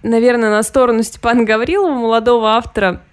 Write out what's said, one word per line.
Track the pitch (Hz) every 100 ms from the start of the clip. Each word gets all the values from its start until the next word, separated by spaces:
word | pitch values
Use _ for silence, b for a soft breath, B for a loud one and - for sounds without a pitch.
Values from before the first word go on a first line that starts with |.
наверное, | 226 226 240 240 220
на | 208
сторону | 220 269 247 226
Степана | 226 - 240 240
Гаврилова, | 220 220 254 381 381
молодого | 262 226 226 226 240 220
автора | 220 233 - 196 165 _